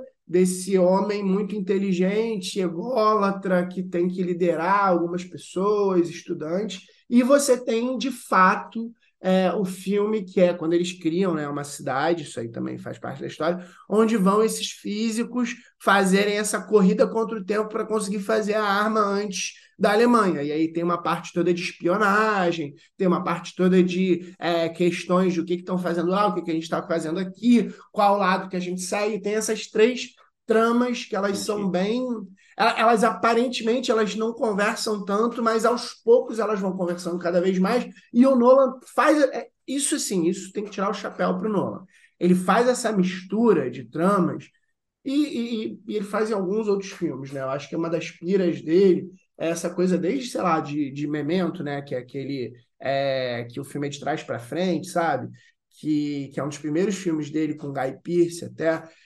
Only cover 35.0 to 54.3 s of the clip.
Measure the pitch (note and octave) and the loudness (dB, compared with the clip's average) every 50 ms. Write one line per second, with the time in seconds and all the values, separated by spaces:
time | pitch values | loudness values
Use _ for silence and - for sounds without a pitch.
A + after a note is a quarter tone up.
35 | F#3+ F#3+ G3 G#3 A3+ A#3+ A#3 - A#3 A3+ A3+ A3+ G#3 A3+ B3 A#3+ - - - - | -2 -2 0 0 0 0 0 0 0 2 2 2 4 2 2 0 -2 -8 -14 -4
36 | - A3+ A#3 B3 C4 - A3+ G#3+ G#3+ G3+ A3 G3 G3 F#3+ F3+ F#3+ F#3 F3 F3 F3 | 4 6 6 6 4 2 -2 -2 -2 0 0 -2 -2 -2 -2 -2 -2 -4 -4 -4
37 | - F3 F3 F3+ F3 E3+ F3 F3+ F3 F#3+ F#3+ F3+ F#3 G3 A#3 B3 - - - - | -6 -6 -6 -4 -2 0 0 0 2 2 2 2 2 2 2 0 -2 -4 -12 -20
38 | _ _ - A#3+ C4 C4+ C4 A#3+ A#3 B3 C4 C4+ C4+ B3+ C4 - - - - - | _ _ 4 6 6 6 6 6 8 8 8 8 6 4 0 -4 -14 -8 -2 2
39 | B3 D4+ D#4 D4+ C#4 B3+ - A#3 - - _ _ _ - C4 C#4+ C4+ - D#4+ C4+ | 4 4 4 4 4 2 0 -2 -8 -10 _ _ _ -6 -6 -4 -2 -2 -2 -2
40 | - - G#3 F#3 D#3 F3 F#3+ F#3 - - - G3+ G#3 G3 - G#3 F#3+ G#3 G#3 - | -2 -2 -2 0 0 0 0 -2 -6 -10 -8 -8 -8 -8 -6 -4 -4 -2 -4 -4
41 | - - - - F3+ F#3 F#3 F#3 G#3+ A3 G#3+ F#3 - - - - - - _ _ | -6 -8 -6 -2 -2 -2 0 -2 -2 -2 0 0 0 -2 -4 -10 -14 -20 _ _
42 | _ _ _ - E3+ F3+ F#3 F3+ - G3 F#3+ A3+ B3 B3+ A#3+ B3 - G#3+ A3 F#3+ | _ _ _ 0 4 4 4 4 4 2 4 4 4 2 2 0 0 -2 0 2
43 | F3+ F#3 F#3 F#3 - - G3+ A3 A#3+ A3+ G3 D#3 C3 B2+ B2 C3+ B2 - - D3+ | 0 0 0 -6 -8 -6 -2 2 4 4 4 4 2 -2 -6 -10 -12 -10 -6 0
44 | E3+ G3 G#3 F#3+ E3+ C#3+ B2+ - - - _ _ _ _ _ _ _ _ _ _ | 0 2 2 2 2 0 -2 -6 -12 -16 _ _ _ _ _ _ _ _ _ _
45 | - C#4 C4+ D4 D4 C#4 - A#3+ A#3 A#3+ A#3+ G#3+ A3 - - - - - G#3 G#3 | -8 -4 0 0 0 0 -2 -4 -4 -4 -4 -4 -6 -6 -8 -12 -10 -6 -4 -4
46 | G3 - - G#3 A3 A3 A3+ G3 F#3 F3 G3+ A3 A3 G#3 G3 G3 F#3+ - - - | -4 -4 -2 -2 -2 -2 -2 -2 -2 -2 -2 -2 0 0 0 -2 -2 -6 -8 -6
47 | F3+ D#3 C3+ C3 C3+ C#3 C#3+ C#3 C3+ C3 C3+ D3 - - E3+ E3 E3 E3 E3 E3 | -4 -4 -4 -6 -10 -10 -8 -8 -6 -4 -4 -6 -6 -6 -6 -4 -4 -2 -2 -4
48 | E3 - - - E3+ F3 G3 F#3+ F3+ E3+ D#3 - - D3+ E3 F#3 G3+ F#3+ E3+ - | -4 -6 -12 -10 -4 0 0 2 2 2 0 -2 -2 2 4 6 6 6 6 4
49 | - - - - _ _ _ - - E3 E3+ E3 - E3+ F3 - F3+ F#3 F#3 D#3+ | 0 -6 -14 -20 _ _ _ -6 -4 -4 -4 -2 -4 -6 -2 0 2 2 2 2
50 | D3 F3+ B3+ C4+ B3+ - - B3 G3 F3+ D#3+ D#3 C#3+ C#3+ C#3+ D3+ C#3+ C3 C3+ C#3+ | 2 0 -2 -2 -4 -6 -6 -2 0 0 0 0 0 -2 -4 -4 -4 -4 -4 -6
51 | D3 D3 D3 D3+ C#3+ D3 E3+ F#3+ F3 D#3+ - - C#3+ D3 D3 C#3+ C#3 - C#3 B2+ | -6 -4 -4 -4 -2 0 0 0 0 -2 -4 -6 -6 -6 -6 -6 -6 -6 -8 -8
52 | B2 - - C#3 C3+ C3 C#3 C3+ A#2+ A#2 A#2+ - _ _ _ - - B2+ C#3 C#3 | -8 -8 -10 -10 -8 -6 -6 -6 -6 -8 -10 -16 _ _ _ -10 -6 -4 -2 0
53 | C#3 C#3 C3+ C3 B2+ B2 A#2+ A#2 A#2 A#2+ - C#3 C#3 - - C#3+ C#3+ C#3+ C#3+ - | 0 0 -2 -2 -2 -4 -4 -6 -8 -10 -10 -12 -12 -10 -8 -6 -6 -6 -8 -8
54 | - C#3+ D3+ E3 - - | -6 -6 -6 -6 -6 -6